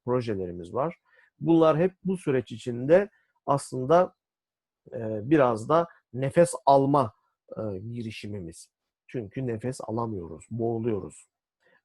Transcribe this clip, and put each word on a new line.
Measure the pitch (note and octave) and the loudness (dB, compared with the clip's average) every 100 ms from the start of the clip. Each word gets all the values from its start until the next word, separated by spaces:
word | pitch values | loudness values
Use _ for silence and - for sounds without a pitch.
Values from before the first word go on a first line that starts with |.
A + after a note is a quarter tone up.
projelerimiz | A#2+ B2+ A#2 G2 F2+ F2 E2+ | -2 -2 -2 -4 -6 -10 -8
var. | G#2+ D#3 - _ _ _ _ | -4 -4 -6 _ _ _ _
Bunlar | D3+ E3 D#3+ D3+ | 2 6 6 4
hep | F#3 - | 0 -2
bu | F#3 F#3 | -6 -4
süreç | D#3 C3 - | -2 -2 -2
içinde | A2+ B2 A#2+ C3 F3+ G3+ _ _ _ - | -10 -8 -6 4 4 4 _ _ _ -2
aslında, | C#3 - C3 B2+ F3 F#3 _ _ _ _ _ _ _ _ | -2 -2 -6 4 4 4 _ _ _ _ _ _ _ _
e, | A#2 A2 G#2+ A#2 | -10 -6 -6 0
biraz | D#3 B2 G#2+ B2 | 4 4 2 0
da | D#3+ E3+ _ _ | 0 0 _ _
nefes | A#2+ C3+ E3+ E3+ - - | -6 0 4 2 2 4
alma, | C#3 C#3 C#3+ A#2 - _ _ _ - | 4 6 2 0 -6 _ _ _ -10
e, | G#2+ F#2+ | -8 -8
girişimimiz. | A2+ A#2+ A2 - G#2 G#2 E2 - - _ _ _ _ | -10 -10 -10 -12 -12 -10 -12 -16 -20 _ _ _ _
Çünkü | C3 G2+ C3+ B2+ | -10 -8 -8 -6
nefes | A2 B2 - | -6 -6 -8
alamıyoruz, | - A2+ A#2 G2 E2 E2 - | -6 -6 -4 -6 -10 -14 -12
boğuluyoruz. | A#2 A#2 A2+ A#2 G2+ D2+ - _ _ _ _ _ _ | -4 -4 -2 -2 -4 -6 -16 _ _ _ _ _ _